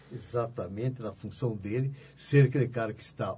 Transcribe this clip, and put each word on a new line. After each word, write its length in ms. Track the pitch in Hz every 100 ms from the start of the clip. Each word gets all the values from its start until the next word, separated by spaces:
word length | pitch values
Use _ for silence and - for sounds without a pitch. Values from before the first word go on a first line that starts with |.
| -
exatamente 880 | 117 - 120 117 - 90 101 127 123
na 120 | 110
função 420 | 98 104 - 123 107
dele, 380 | 98 117 135 - - -
ser 300 | - 143 131
aquele 220 | 139 123
cara 260 | 120 110
que 80 | 110
está 340 | - - 104